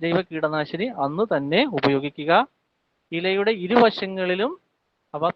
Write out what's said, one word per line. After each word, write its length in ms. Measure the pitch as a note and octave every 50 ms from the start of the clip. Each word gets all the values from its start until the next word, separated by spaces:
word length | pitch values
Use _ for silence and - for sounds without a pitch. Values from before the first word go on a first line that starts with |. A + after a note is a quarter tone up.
| E3
ജൈവ 180 | E3+ E3+ F#3 F3+ -
കീടനാശിനി 600 | E3 D#3+ D#3 D3+ D#3 D#3 D3+ D3 - E3 G#3 C4 - - C#3
അന്ന് 200 | C#3 D3+ F3+ A3 A3 F3
തന്നെ 280 | D3 C#3 C#3+ D#3+ G3+ C#4+ C#4+ G3
ഉപയോഗിക്കുക. 540 | D3 C#3 C#3+ C#3 C#3 C#3 D3 - - D3 D#3 E3+ G#3 C4 - _ _ _ _ _ _ _ _ _ _ _ _ E3 E3
ഇലയുടെ 340 | F3 F#3 F#3+ G3 G3+ G#3+ A3+ F#3+ F3
ഇരുവശങ്ങളിലും 880 | F3+ A3+ A#3+ A#3 A3 - - G3+ F#3+ F#3+ F#3+ F#3 F3+ F3+ F#3+ G#3+ C#4 F4+ - _ _ _ _ _ _ _ _ _ _ -
അവ 140 | D3 D#3 F3 -